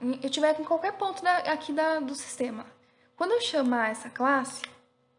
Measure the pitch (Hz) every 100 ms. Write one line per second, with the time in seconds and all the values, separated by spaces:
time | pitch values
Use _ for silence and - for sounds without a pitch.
0 | 247 262 277 302 302 311 302 330 359 403
1 | 392 359 349 359 - 302 - 294 320 320
2 | 269 277 - - 247 220 - - _ _
3 | _ - 359 480 466 311 254 240 220 220
4 | 240 - 254 277 254 - - - _ _
5 | _